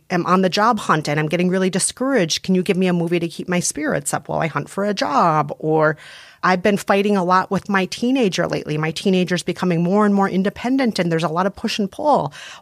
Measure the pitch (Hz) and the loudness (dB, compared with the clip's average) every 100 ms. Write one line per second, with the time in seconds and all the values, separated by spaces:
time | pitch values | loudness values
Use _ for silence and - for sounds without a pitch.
0 | - 180 165 185 185 202 220 214 - 156 | -4 -2 0 2 2 2 2 2 0 0
1 | 147 147 156 170 180 190 185 180 - - | 0 -2 0 0 0 2 0 0 -2 -2
2 | 262 254 165 - - 185 180 180 185 175 | 0 0 0 -2 0 0 2 0 2 0
3 | 165 175 170 - - 180 - - 302 160 | 0 -2 -2 -6 -4 -2 -2 -4 -4 -4
4 | 139 - - 151 156 143 147 - 202 196 | -4 -6 -4 -4 -2 -4 -6 -4 -4 -2
5 | 285 269 175 156 147 - 156 156 156 156 | -2 2 2 2 -2 -4 0 2 2 0
6 | - - - - 180 185 214 202 - 196 | -8 -20 -20 -4 0 2 2 0 2 2
7 | 202 202 180 185 - 190 - 196 180 - | 2 2 2 2 2 -2 0 0 -2 -2
8 | 240 269 202 170 165 151 - 151 160 156 | 0 2 2 0 -2 -2 -4 -2 -2 -2
9 | 202 185 175 180 - 170 185 170 175 208 | 2 2 2 -2 -4 -2 0 0 2 2
10 | 208 202 196 180 196 - 240 269 240 202 | 4 2 2 0 -2 -2 -2 0 0 0
11 | 170 160 160 165 196 - 226 - 196 - | 0 0 0 0 -2 -2 -6 -4 -4 -2
12 | 302 226 147 - - - | 2 2 0 -8 -18 -10